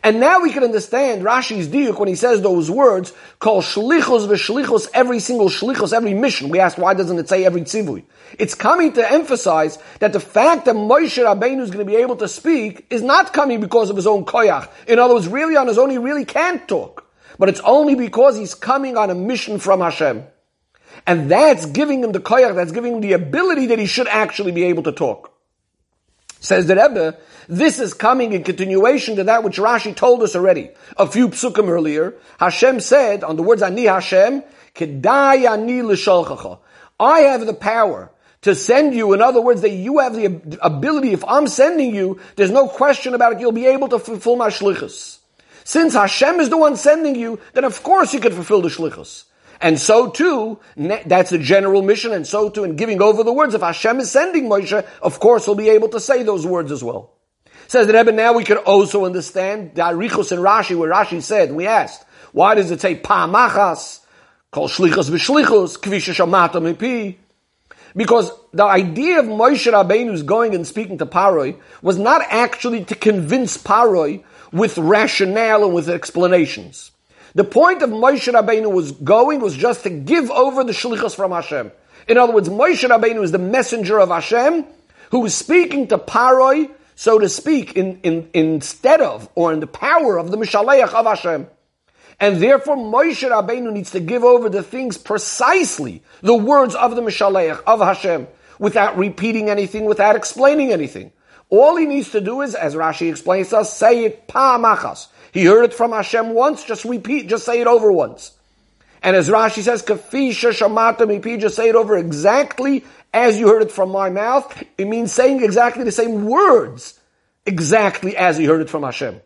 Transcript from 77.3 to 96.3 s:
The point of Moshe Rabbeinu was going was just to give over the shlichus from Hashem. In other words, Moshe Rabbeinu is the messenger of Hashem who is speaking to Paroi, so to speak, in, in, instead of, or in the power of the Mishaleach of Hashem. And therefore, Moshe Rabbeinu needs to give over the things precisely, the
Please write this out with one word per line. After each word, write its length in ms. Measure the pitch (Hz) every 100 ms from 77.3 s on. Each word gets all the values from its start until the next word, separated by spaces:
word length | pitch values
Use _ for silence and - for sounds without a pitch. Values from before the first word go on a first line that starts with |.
| -
The 80 |
point 400 | 202 - 339 370
of 80 | 277
Moshe 420 | 214 247 277 240
Rabbeinu 380 | 240 208 220 220
was 200 | 185 151
going 480 | 139 147 214 262 294
was 140 | 233 127
just 280 | 220 240
to 80 | 202
give 400 | 165 139 339 247
over 320 | - 269 262
the 100 | 254
shlichus 420 | 233 247 220 208 -
from 140 | 190
Hashem. 420 | 175 - 143 110 _ _ _ -
In 100 | 226
other 160 | 247
words, 160 | 220 175
Moshe 400 | 202 302 349 247
Rabbeinu 320 | 233 226 226
is 100 | 185
the 60 | 185
messenger 640 | 180 214 - 233 185 214
of 100 | 185
Hashem 560 | 170 - 233 262 339 277 _ _ _ _
who 120 | 254 220
is 100 | -
speaking 500 | - 339 349 285 240
to 100 | 214
Paroi, 720 | - 214 247 262 262 285 294 - _ _
so 240 | - 220
to 100 | 202
speak, 480 | - - 302 196 -
in, 220 | 190 185
in, 280 | 180 165 165
instead 640 | 170 160 160 - - 262 311
of, 300 | 240 113 110 -
or 180 | 170
in 60 | 156
the 60 | 156
power 500 | - 185 330 285 180
of 140 | 165
the 60 | 208
Mishaleach 560 | 220 208 220 277 240
of 120 | 220 226
Hashem. 420 | 202 180 156 - _ _ _ _ _ _ _
And 220 | 202 185
therefore, 340 | 208 277 277 285
Moshe 540 | 220 233 330 285 254
Rabbeinu 420 | 226 190 247 240
needs 200 | 208 185
to 80 | 196
give 240 | 165 247
over 260 | 240 247 226
the 140 | 202
things 340 | 180 254 262 190
precisely, 1080 | - 208 - - 247 370 277 - 135 85 _ _
the 140 | 185